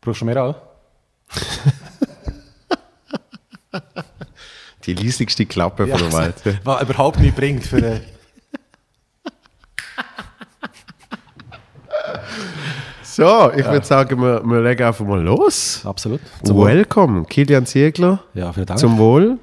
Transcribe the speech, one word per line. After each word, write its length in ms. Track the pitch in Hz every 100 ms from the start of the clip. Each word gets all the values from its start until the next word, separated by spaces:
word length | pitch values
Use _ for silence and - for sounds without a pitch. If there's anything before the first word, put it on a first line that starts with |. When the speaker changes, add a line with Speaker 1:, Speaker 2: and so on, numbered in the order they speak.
Speaker 1:
Brauchst 200 | - 107
du 60 | 113
mehr 140 | 123
auch? 100 | 127 147 - _ _ _ _ _ _ - - - 139 - - - - - - - - _ _ - _ _ _ 285 _ - _ 233 _
Speaker 2:
<laughs> 80 | 190 - - - _ 170 _ - - - _ -
Die 80 |
leisigste 500 | 90 107 127 113 -
Klappe 440 | 107 - 85 - 98
Speaker 1:
Ja, 80 | 135
Speaker 2:
von 120 | 85
der 100 | 80
Welt. 160 | 82 90 107 98
Speaker 1:
<laughs> 40 |
was 180 | 107 131
überhaupt 360 | 131 131 139 -
nichts 160 | 143 -
bringt 300 | 139 139 -
für 120 | 127
eine 220 | 117 113 - - _ _ _ - _ _ _ _ _ _ - _ _ _ _ - - - - - - _ - _ - - _ - _ - _ _ - - _ - - 605 - - - 220 196 156 143 143 - -
Speaker 2:
So, 480 | - - 165 226 156
ich 120 | 139
Speaker 1:
Ja. 80 | 123
Speaker 2:
würd 120 | 139
sagen, 360 | - 139 131 127
wir, 180 | 127 120
wir 160 | 110 117
legen 240 | 117 123
einfach 200 | 120 110
mal 160 | 104 98
los. 640 | 85 117 392 - - -
Speaker 1:
Absolut. 360 | 101 98 110 117 - -
Zum 120 | 104 101
Wohl. 100 | 101
Speaker 2:
Welcome, 560 | 143 208 - 175 98
Kilian 420 | 80 - 143 139 123
Ziegler. 540 | 135 147 156 175 196 -
Speaker 1:
Ja, 180 | - 87
vielen 140 | 85 92
Dank. 120 | 95
Speaker 2:
Zum 200 | 123 113
Wohl. 380 | 110 131 202 254